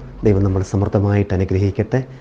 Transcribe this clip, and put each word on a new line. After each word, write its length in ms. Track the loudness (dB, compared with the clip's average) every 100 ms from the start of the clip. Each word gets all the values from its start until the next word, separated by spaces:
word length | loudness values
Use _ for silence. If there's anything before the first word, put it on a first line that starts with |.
| -8 -2
ദൈവം 200 | 2 2
നമ്മളെ 220 | 2 0 -2
സമൃദ്ധമായിട്ട് 680 | -2 0 0 2 2 2
അനുഗ്രഹിക്കട്ടെ. 680 | 0 0 0 0 0 -2 -2 -4 -12